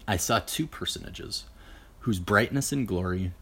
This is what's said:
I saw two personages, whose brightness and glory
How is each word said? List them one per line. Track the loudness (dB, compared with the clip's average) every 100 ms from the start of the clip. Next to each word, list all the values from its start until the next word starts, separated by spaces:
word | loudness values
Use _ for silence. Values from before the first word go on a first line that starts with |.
| -2
I | 0
saw | 2 2
two | 2 -4 -4
personages, | -4 -6 -6 -10 -10 -8 -10 -10 -20 -20 -20 -20 -6
whose | -2 0
brightness | 6 6 6 2 0
and | 0 0
glory | 0 0 0 -2 -4